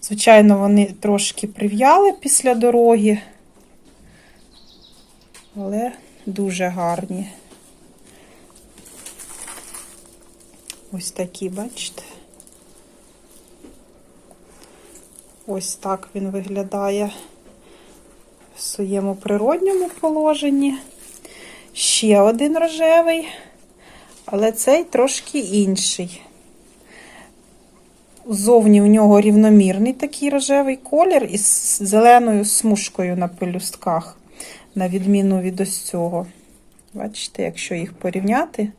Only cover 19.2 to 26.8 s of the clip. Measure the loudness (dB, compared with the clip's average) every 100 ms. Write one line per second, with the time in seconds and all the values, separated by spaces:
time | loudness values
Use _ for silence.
19.2 | -4 -2 -2 -2 -2 -2 -4 -4 -4 -2
20.2 | -2 0 -2 0 -2 -4 -12 -20 -20 -20
21.2 | -20 -20 -20 -20 -20 -8 -4 -2 2 4
22.2 | 4 2 -2 -2 -4 0 2 4 2 -2
23.2 | -6 -16 -20 _ _ _ -20 -20 -20 -20
24.2 | -8 -2 -2 -2 0 0 0 0 0 -2
25.2 | -8 -8 -4 0 0 0 -4 -6 -10 -14
26.2 | -20 _ _ _ _ _